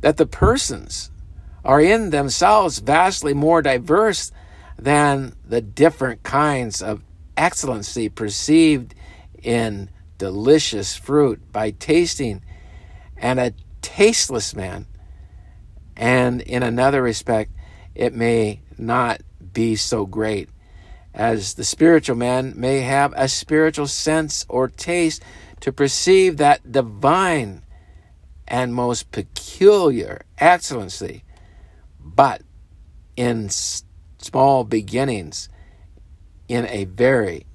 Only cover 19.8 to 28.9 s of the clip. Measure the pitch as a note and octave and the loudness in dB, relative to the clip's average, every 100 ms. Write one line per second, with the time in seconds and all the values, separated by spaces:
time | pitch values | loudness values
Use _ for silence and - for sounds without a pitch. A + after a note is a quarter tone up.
19.8 | - G#2+ G2 F#2+ G#2+ G#2 - - _ - | -4 -4 -4 -4 -4 -4 -8 -18 _ -20
20.8 | - - - - A2+ A2 G2 - A2+ - | -20 -20 -20 -4 -2 -2 -4 -6 -8 2
21.8 | D#3+ E3 D3 A#2+ A#2+ B2+ C3 - B2+ C3+ | 6 6 4 -4 -2 -2 -4 -6 -2 -2
22.8 | B2+ C#3 C#3+ - C3+ - - D#3 D#3+ D#3 | 0 0 0 0 -4 -4 -2 2 2 0
23.8 | C#3+ - - D#3+ D#3 - - B2+ B2+ - | -6 -4 -2 -2 -2 -8 -4 -2 -2 -4
24.8 | - F3 E3 - - - - - - B2+ | -4 0 0 -2 -16 -20 -20 -8 -8 0
25.8 | C#3+ - - F#3+ F#3 D3 D3 C#3+ - B2+ | -2 0 4 6 6 4 4 4 2 -2
26.8 | A#2+ G2+ E3+ A3 F#3+ D#3+ A2 F#2 - - | -2 0 2 2 2 -2 -4 -10 -20 -20
27.8 | _ - _ _ - - - A#2+ B2+ A#2+ | _ -20 _ _ -20 -20 -8 -6 -4 -2
28.8 | B2 | -2